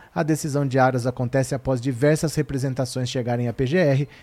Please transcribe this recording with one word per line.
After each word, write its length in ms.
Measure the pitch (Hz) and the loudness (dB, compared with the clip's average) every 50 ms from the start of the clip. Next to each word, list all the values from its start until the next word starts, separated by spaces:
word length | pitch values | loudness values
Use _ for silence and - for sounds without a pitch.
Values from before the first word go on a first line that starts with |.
| - - - | -8 -10 -4
a 80 | 175 170 | -2 0
decisão 440 | 151 160 147 - 156 135 143 143 | 0 0 0 -2 -2 -2 0 0
de 120 | 135 123 135 | 2 2 4
Aras 280 | 127 131 127 127 117 | 4 4 4 2 -2
acontece 480 | 127 123 - 127 120 - 135 131 - 143 | -2 -2 -2 -4 0 0 0 0 0 -2
após 260 | 131 - 135 135 127 | -4 -2 -2 -2 -2
diversas 540 | 117 139 131 113 139 147 156 151 - 156 - | -2 -4 -2 2 4 4 4 4 0 -2 -2
representações 720 | - 147 - 139 135 123 139 127 131 131 120 - 131 127 123 | -2 -2 -2 -2 -4 -2 -2 -2 -2 -4 -4 -2 -4 -4 -4
chegarem 400 | - 135 120 120 120 120 120 120 | -4 -4 -2 -2 -2 -2 -2 -2
à 40 | 113 | -2
P 120 | - 135 | -2 -2
G 120 | 123 147 185 | 0 2 2
R, 300 | 180 147 135 131 147 - - - | 4 4 4 2 0 -2 -6 -20